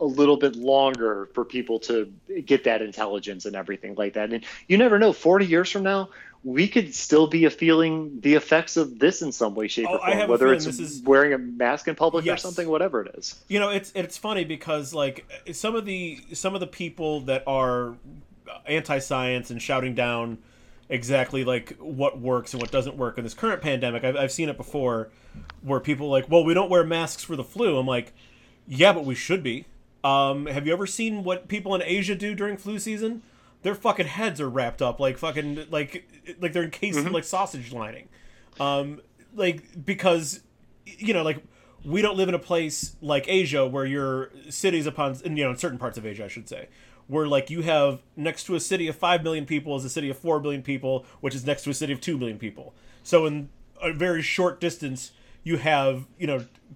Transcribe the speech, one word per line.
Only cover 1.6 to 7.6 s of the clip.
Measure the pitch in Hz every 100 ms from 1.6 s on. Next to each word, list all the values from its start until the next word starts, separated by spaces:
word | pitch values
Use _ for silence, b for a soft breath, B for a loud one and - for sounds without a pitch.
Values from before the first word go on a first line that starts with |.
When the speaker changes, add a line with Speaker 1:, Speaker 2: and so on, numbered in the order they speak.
| 120 113
Speaker 1:
to | - 117 101 98 - 190 -
get | 135
that | 120 110
intelligence | 107 98 107 101 101 92 104
and | 98
everything | 90 98 101 101
like | 101
that. | 107 107
And | 117 B B B
you | 196
never | 247 208
know, | 220
forty | 147 160 190
years | 190 165 185
from | 202
now, | 190 196 190 B B B
we | 131 131 202
could | 240 160
still | - - 151 156
be | 165 156
a |
feeling | -